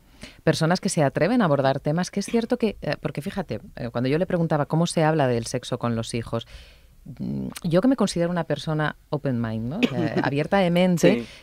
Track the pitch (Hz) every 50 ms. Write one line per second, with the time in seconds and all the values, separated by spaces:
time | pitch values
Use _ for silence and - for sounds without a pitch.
0 | _ _ - - - - - - - 165 147 - 160 160 180 - - 190 - 170
1 | 143 135 - - 151 190 254 247 196 156 143 139 135 135 135 139 - 147 156 175
2 | 175 - - 202 - - 233 233 226 - 247 - 226 202 - - - 156 - -
3 | - 147 - 147 143 196 - 202 - - 110 104 - - - - 120 117 - 120
4 | 127 131 147 165 190 - 185 165 165 156 160 147 139 - 160 160 175 - - 170
5 | 156 156 160 156 135 127 120 117 113 - - 123 - - 131 117 - 117 113 113
6 | 113 - - 120 110 - 117 117 - - - - - - - - - - - -
7 | - 143 123 - 127 123 143 135 127 123 - - - 170 156 185 254 262 269 -
8 | 202 - - 170 170 170 180 170 160 - 147 - - 160 156 151 151 - - -
9 | - _ 151 143 - 139 123 117 117 110 110 110 113 123 160 233 247 - 127 120
10 | - - - - - 131 139 143 151 - 202 196 185 170 175 175 185 185 175 160
11 | - 180 214 240 226 - - -